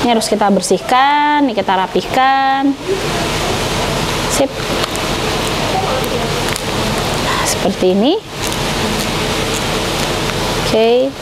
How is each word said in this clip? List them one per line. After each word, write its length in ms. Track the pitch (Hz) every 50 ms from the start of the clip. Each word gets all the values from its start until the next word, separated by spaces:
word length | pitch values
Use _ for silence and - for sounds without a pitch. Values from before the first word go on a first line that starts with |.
| -
ini 80 | 240
harus 160 | 233 220 214
kita 240 | - - 214 220 202
bersihkan, 960 | 196 185 185 - 196 180 - - 254 254 269 277 294 294 294 294 294 294 294
ini 80 | 269 -
kita 240 | - 190 202 190 185
rapihkan. 960 | 185 - - - - - - 262 262 269 269 269 269 269 269 269 277 277 277 277 - 370 381 392 - - - - - - - - - - 381 - - - - - - - - - - - - - - - -
Sip. 160 | - 277 269 - - - - - - - - - - - - - - - - - - - - - - - - - - - - - 523 - - - - - - - - - - - - - - - - - - - - - - - - -
Nah, 200 | - - - -
seperti 480 | - - - - - 196 - - 185 185
ini. 240 | 196 208 277 359 440 - - - - - - - - - - - - - - - - - - - - - - - - - - - - - - - 440 - - - - - - - - - - - - - - - - -
Oke. 400 | - - 277 226 226 240 247 262 277 269 -